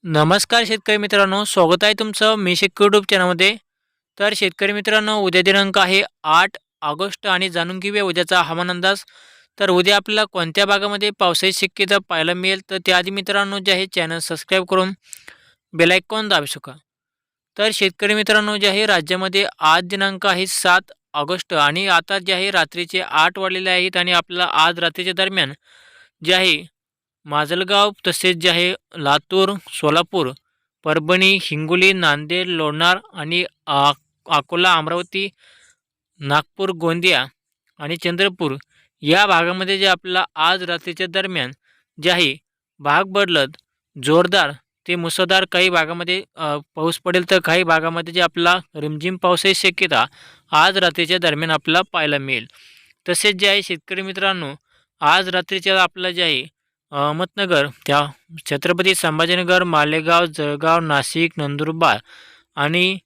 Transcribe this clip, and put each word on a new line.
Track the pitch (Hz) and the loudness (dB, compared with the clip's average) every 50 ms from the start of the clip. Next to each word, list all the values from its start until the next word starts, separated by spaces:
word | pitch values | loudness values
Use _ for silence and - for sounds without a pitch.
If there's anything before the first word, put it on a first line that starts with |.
| - | -6
नमस्कार | 180 156 151 151 156 180 202 - _ - 233 233 | 0 2 2 4 4 4 2 2 _ 2 0 2
शेतकरी | 190 220 214 _ - 214 | 0 -4 -4 _ 0 0
मित्रांनो, | 214 208 202 214 202 196 190 190 202 208 | 0 0 0 2 2 2 2 2 -2 -2
स्वागत | - - 196 175 160 175 175 208 | -2 2 4 4 4 4 4 4
आहे | 208 214 208 | 2 2 0
तुमचं | 226 214 202 - 220 214 220 | -2 -6 -2 0 2 2 2
मी | 214 196 180 180 | 2 0 -2 0
शेतकरी | 165 - 190 _ - 208 202 | 0 0 -2 _ 2 2 4
YouTube | 196 208 196 - | 4 4 2 2
चॅनलमध्ये. | 208 190 180 180 180 165 185 196 214 220 _ _ _ _ _ _ _ _ _ _ _ _ | 0 2 2 2 2 2 2 2 2 -2 _ _ _ _ _ _ _ _ _ _ _ _
तर | 202 208 214 | -2 -2 0
शेतकरी | - 208 185 170 - 202 196 208 | 0 -2 -2 -2 -2 -2 -2 -2
मित्रांनो, | 208 196 214 214 214 214 214 214 214 | -2 -2 0 0 2 2 0 -2 0
उद्या | 202 185 170 185 180 | 0 2 2 2 4
दिनांक | 190 196 196 196 196 190 208 | 4 4 2 2 2 2 2
आहे | 190 180 190 196 208 - _ _ - | 2 4 2 0 0 0 _ _ -2
आठ | 156 156 170 185 196 _ - _ _ _ _ - | 2 4 4 4 2 _ -12 _ _ _ _ -6
ऑगस्ट | 147 147 151 190 202 185 - - | -6 -4 -4 -6 -6 -6 -8 -4
आणि | 208 185 180 190 190 | -2 -2 0 -2 -2
जाणून | 170 170 165 170 185 185 | -2 -4 -4 -4 -6 -6
घेऊया | 180 202 202 208 202 | -6 -4 -2 -2 -2
उद्याचा | 185 170 175 175 165 185 180 170 | -2 -2 -2 -2 0 2 0 2
हवामान | 156 165 165 175 180 | 0 -2 -4 -4 -4
अंदाज. | 180 175 175 185 196 196 - _ _ - - - _ _ _ _ _ - | -4 -2 0 0 0 -2 -6 _ _ -20 -20 -20 _ _ _ _ _ -2
तर | 202 190 | 0 2
उद्या | 180 180 180 190 202 | 2 2 4 4 2
आपल्याला | 202 196 - 214 214 214 | 2 2 0 -2 -2 -2
कोणत्या | 196 _ 185 170 165 156 196 202 | -2 _ -4 -4 -2 0 0 2
भागामध्ये | 196 202 202 196 208 202 202 208 208 208 _ | 2 2 0 0 -2 -4 -2 -4 -4 -2 _
पावसाची | 196 180 170 - - 190 190 | 0 0 0 2 0 -2 -2
शक्यता | - - 185 _ - 196 185 202 202 196 _ | -2 -4 -6 _ -4 0 2 2 0 0 _
पाहायला | 180 165 160 165 180 | -4 -2 -2 -2 -2
मिळेल, | 180 185 190 190 190 190 _ | -2 -2 -2 -4 -4 -6 _
तर | 190 190 175 | -10 -6 -2
त्याआधी | 196 185 180 180 185 | 2 2 2 0 0
मित्रांनो | 196 196 185 190 202 202 202 196 196 202 | -6 -8 -6 -2 -2 -2 -2 -2 -4 -4
जे | 190 202 190 | -2 -2 0
आहे | 180 190 | 0 -2
चॅनल | 190 - 185 170 160 165 165 | -4 -4 -4 -4 -2 -4 -6
सबस्क्राईब | - - 165 156 - - 190 190 185 | -6 -6 -8 -8 -4 -2 0 0 0
करून | 180 190 185 185 190 196 _ _ _ - - _ - - _ _ _ _ _ _ _ - | 0 0 0 0 0 -4 _ _ _ -20 -20 _ -20 -20 _ _ _ _ _ _ _ 0
बेल | 160 170 170 | 2 2 4
आयकॉन | 180 190 180 _ 214 220 214 208 | 4 2 0 _ -6 -6 -2 0
दाबू | 196 165 147 | 0 0 0
शका. | 135 - 147 - - 131 151 _ _ _ _ _ _ _ _ _ _ _ _ _ _ _ - | -2 -10 -12 -12 -18 -20 -20 _ _ _ _ _ _ _ _ _ _ _ _ _ _ _ -2
तर | 208 220 208 | -2 -2 0
शेतकरी | - 202 190 175 _ - 202 214 | 0 -2 -2 -2 _ -2 0 0
मित्रांनो | 214 214 202 214 214 208 208 208 | 0 0 2 2 2 2 0 -2
जे | 208 196 202 | 0 0 0
आहे | 190 202 214 | 0 0 2
राज्यामध्ये | 208 202 175 156 147 180 185 185 190 180 196 202 - - _ | 2 2 0 0 -2 -4 -4 -4 -2 -2 -2 -2 -2 -4 _
आज | 160 156 160 175 185 | 2 4 4 4 2
दिनांक | 175 202 196 196 196 196 185 - | -2 -4 -2 -2 -2 -2 -2 -2
आहे | 202 185 175 190 | -2 0 0 -2
सात | 185 - - - 190 180 185 - _ - _ _ _ _ | -4 -4 -2 2 4 2 2 2 _ -20 _ _ _ _
ऑगस्ट | 147 147 143 180 185 - _ 180 | -6 -4 -4 -4 -6 -6 _ 0
आणि | 156 147 143 151 175 196 | 0 2 2 0 -2 0
आता | 196 180 170 165 - 196 196 | 2 2 0 0 0 -6 -4
जे | 180 185 190 | -2 -2 -2
आहे | 180 190 196 | -2 -2 0
रात्रीचे | 190 180 160 151 - 175 175 170 - 185 | 0 0 0 0 -4 -10 -8 -4 -4 -6
आठ | 185 - - 151 156 175 180 196 | -6 -2 0 2 2 2 0 -2
वाजलेले | 190 190 185 185 185 185 | -6 -4 -4 -4 -2 0
आहेत | 185 180 180 185 180 | 0 0 0 0 -2
आणि | 180 175 180 180 | -2 0 2 0
आपल्याला | 175 170 _ 180 175 180 170 - | 0 0 _ -4 -4 -4 0 2
आज | - 156 170 175 170 | 2 2 2 2 0
रात्रीच्या | 170 170 156 - 180 185 185 | -4 -4 -4 -4 -6 -4 -2
दरम्यान | 170 190 190 190 190 156 135 143 _ _ _ _ _ _ _ _ - - _ _ _ 160 | -2 -2 -2 0 -2 -4 -4 -6 _ _ _ _ _ _ _ _ -20 -20 _ _ _ -2
जे | 156 180 | 0 2
आहे | 185 185 185 160 147 175 165 _ _ _ _ _ _ _ _ _ _ _ | 2 4 2 0 0 -4 -14 _ _ _ _ _ _ _ _ _ _ _
माजलगाव | 151 147 147 151 147 170 175 190 180 202 202 202 208 202 _ _ | -4 -2 -2 -2 0 -2 -4 -2 0 2 2 2 2 0 _ _
तसेच | 185 165 - - 185 180 | -4 -4 0 0 0 0
जे | 165 165 185 | 2 2 0
आहे | 165 170 175 180 190 - _ _ - | 2 2 0 0 -2 -4 _ _ -12
लातूर, | 170 151 139 143 151 _ _ 185 190 190 190 202 190 - - | -6 0 0 0 0 _ _ 0 2 2 2 0 -6 -10 -14
सोलापूर, | - - - 151 151 165 170 _ - 185 156 127 135 _ _ _ _ _ _ _ _ _ _ | -10 -2 0 2 2 2 0 _ -2 -2 -2 -2 -6 _ _ _ _ _ _ _ _ _ _
परभणी, | 156 156 156 151 156 180 185 190 190 196 190 - | -2 -2 -2 2 0 2 2 4 2 2 0 -2
हिंगोली, | - 156 151 156 156 175 185 185 190 196 | -6 -6 -6 -4 -2 0 2 4 2 2
नांदेड, | 185 175 156 143 147 151 151 170 180 185 | 2 2 0 0 0 -2 -6 -4 -4 -4
लोणार | 180 180 160 156 151 147 156 165 175 180 190 - - 403 | -4 -4 -4 -4 -4 -2 0 2 2 0 0 -4 -14 -14
आणि | 185 147 151 170 175 180 - _ _ _ | -12 -8 -4 -4 -4 -4 -4 _ _ _
आ-, | - 147 139 139 143 143 _ _ _ _ _ _ | -2 0 2 2 2 2 _ _ _ _ _ _
अकोला, | - 165 147 139 _ 170 170 180 185 175 | -2 -2 -2 -2 _ -4 0 2 2 2
अमरावती, | 165 156 156 170 175 180 _ - 190 196 196 _ _ _ _ _ _ _ _ _ _ _ _ _ _ _ _ _ _ | 2 0 -2 -4 -6 -6 _ -6 -6 -6 -6 _ _ _ _ _ _ _ _ _ _ _ _ _ _ _ _ _ _
नागपूर, | 147 139 143 151 156 _ _ - 196 190 | -4 0 0 0 0 _ _ -6 -4 -4
गोंदिया | 185 165 165 165 165 170 175 185 170 131 127 135 _ _ _ _ _ _ _ _ _ _ | -4 -2 -2 -2 -2 0 2 2 2 2 0 -4 _ _ _ _ _ _ _ _ _ _
आणि | 147 147 170 | -10 -10 -10
चंद्रपूर | 165 - 180 175 175 196 202 180 _ 175 147 135 139 _ _ _ _ _ _ _ _ | -6 -4 -6 -2 0 -2 -2 -2 _ -6 -6 -6 -6 _ _ _ _ _ _ _ _
या | - 147 160 190 208 | 0 2 4 4 4
भागामध्ये | 202 185 165 170 170 180 185 190 185 196 190 | 4 4 2 2 0 -2 -4 -4 -4 -2 0
जे | 196 | 2
आपल्याला | 196 185 175 _ 185 180 185 185 - _ | 2 2 0 _ -4 -2 -2 -2 -2 _
आज | 160 156 170 185 190 180 | -2 0 0 0 0 -4
रात्रीच्या | 175 175 170 - 185 170 160 185 | -6 -8 -8 -8 -10 -8 -8 -8
दरम्यान | 180 170 190 190 190 185 165 127 127 139 _ _ _ _ _ _ _ _ - 151 | -4 -4 -4 -4 -4 -4 -6 -6 -6 -10 _ _ _ _ _ _ _ _ -4 0
जे | 175 | 0
आहे | 180 175 175 139 135 - _ _ _ _ _ _ _ _ | 2 2 0 0 -2 -6 _ _ _ _ _ _ _ _
भाग | 147 143 143 165 196 | -2 0 0 0 0
बदलत | 190 185 202 202 185 170 156 135 135 156 - _ _ _ _ _ _ _ 147 123 | 0 0 -2 0 0 2 0 0 -2 -4 -16 _ _ _ _ _ _ _ -8 0
जोरदार | 139 156 170 180 175 180 196 165 143 143 - _ _ _ _ _ - | 2 4 4 4 4 2 0 0 0 -4 -10 _ _ _ _ _ -6
ते | 175 | -6
मुसळधार | 175 170 165 - - 185 175 190 190 190 - - | -4 -4 -6 -2 -2 0 2 2 0 0 0 0
काही | 180 185 185 | 2 2 2
भागामध्ये, | 180 170 160 156 170 175 175 170 180 190 - _ _ | 2 0 -2 -2 -4 -8 -4 -4 -4 -6 -6 _ _
अ, | - 160 151 147 147 147 _ _ | -8 -6 -4 -4 -6 -8 _ _
पाऊस | - 156 165 165 - | -4 -4 -4 -4 -4
पडेल, | _ 185 175 185 180 170 | _ 0 0 0 2 2
तर | 196 185 | 2 2
काही | 165 - 160 180 185 | 2 2 0 0 2
भागामध्ये | 165 165 160 160 165 165 170 165 170 170 | 2 2 2 2 -2 -4 -4 -8 -4 -2
जे | 185 | 0
आपला | 175 165 _ 175 170 175 175 185 170 _ _ | 0 0 _ 0 2 2 2 2 -2 _ _
रिमझिम | 156 147 151 151 151 147 180 185 | -8 -8 -8 -8 -6 -6 -6 -6
पावसाची | 180 - 180 180 170 - 196 190 | -2 0 0 2 2 2 2 0
शक्यता | - - 190 175 - 190 170 151 113 117 135 _ - - - - _ _ _ - | 2 0 -2 0 0 -2 0 2 0 0 0 _ -20 -20 -20 -20 _ _ _ 2
आज | 151 160 185 190 196 | 4 4 4 2 2
रात्रीच्या | 185 175 160 - 170 151 180 185 | 0 0 0 0 -2 0 0 0
दरम्यान | 170 170 151 147 160 165 | 2 0 0 0 -2 -2
आपल्याला | 160 151 _ - 160 175 190 _ - | -2 -2 _ 2 0 0 0 _ -2
पाहायला | 175 156 151 147 143 | -2 -2 0 -2 -4
मिळेल. | 135 135 135 117 110 - _ - _ - _ _ _ _ _ _ _ - | -4 -4 -6 -6 -6 -10 _ -20 _ -20 _ _ _ _ _ _ _ -4
तसेच | 175 - - 214 202 | -4 0 0 0 0
जे | 180 202 202 | 2 0 2
आहे | 196 202 196 | 2 0 -2
शेतकरी | - 180 160 _ - 190 185 190 | -4 -8 -10 _ -10 -10 -8 -8
मित्रांनो, | 190 185 190 190 196 190 180 165 139 139 - _ _ _ _ _ _ _ _ | -8 -8 -4 -2 -2 -2 -2 -6 -10 -12 -14 _ _ _ _ _ _ _ _
आज | 160 147 160 185 190 180 | 0 2 2 2 0 0
रात्रीच्या | 180 180 175 - 196 190 180 196 190 190 180 | -4 -4 -4 -4 -8 -4 -2 0 2 2 2
आपलं | 175 _ 190 180 185 | 0 _ -6 -8 -6
जे | 175 175 180 | -4 -2 -2
आहे | 165 151 127 131 160 _ _ _ _ _ _ _ _ | -2 -2 -2 -6 -10 _ _ _ _ _ _ _ _
अहमदनगर, | 151 143 143 147 151 160 185 180 _ - 202 185 175 147 139 143 131 _ _ | -4 -2 -2 -2 0 -2 -6 -6 _ -6 -2 0 2 2 2 0 -4 _ _
त्या | - 143 147 147 147 139 _ _ _ 165 160 - - | 0 2 2 2 0 -6 _ _ _ -20 -16 -8 -6
छत्रपती | 147 139 - 170 180 175 185 185 185 | -6 -4 -2 -2 -2 0 2 0 0
संभाजीनगर, | - - 165 156 156 165 170 180 180 180 175 180 185 180 | 0 0 -2 0 0 0 0 0 -2 0 2 2 2 2
मालेगाव, | 175 165 151 147 151 156 160 156 160 170 170 175 | 2 2 2 2 2 0 -2 0 2 2 2 2
जळगाव, | 170 151 - 151 147 147 143 156 160 165 170 | 0 -2 -4 -4 -4 -4 -2 0 2 2 2
नाशिक, | 165 160 147 139 127 - - 160 165 165 _ | 2 2 0 0 0 -2 -2 -2 -2 -2 _
नंदुरबार | - 147 143 143 143 151 156 160 165 165 151 110 123 - _ - - - - - _ _ _ _ | -4 -6 -4 -4 -4 -4 -4 -2 0 2 2 2 0 -4 _ -20 -20 -20 -20 -20 _ _ _ _
आणि | - 143 147 160 175 180 185 190 190 _ | -4 -2 0 0 0 0 0 -2 -6 _